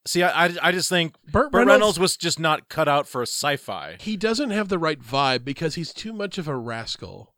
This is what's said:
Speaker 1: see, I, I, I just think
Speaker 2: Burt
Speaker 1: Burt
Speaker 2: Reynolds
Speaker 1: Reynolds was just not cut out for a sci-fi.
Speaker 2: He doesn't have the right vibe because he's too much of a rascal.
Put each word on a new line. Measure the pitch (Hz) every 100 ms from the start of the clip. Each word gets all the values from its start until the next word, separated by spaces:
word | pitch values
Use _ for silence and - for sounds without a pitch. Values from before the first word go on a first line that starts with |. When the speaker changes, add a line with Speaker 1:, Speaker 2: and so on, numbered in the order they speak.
| -
Speaker 1:
see, | 175
I, | 175 151 175
I, | 175
I | 165
just | 180 -
think | 180 160 - -
Speaker 2:
Burt | 180 285
Speaker 1:
Burt | 233
Speaker 2:
Reynolds | 247
Speaker 1:
Reynolds | - 214 160
was | 185 -
just | 175 151
not | 165 156 -
cut | - 151
out | 143 139
for | 131
a | 120
sci-fi. | - 147 139 - 95 73 90
Speaker 2:
He | 214 208
doesn't | 214 226 285
have | 202 202
the | 185
right | 160 151
vibe | 117 135 139 131 127
because | 139 165 165
he's | 160
too | - 214
much | 226 202 -
of | 156
a | 135
rascal. | 117 113 110 - - 101 110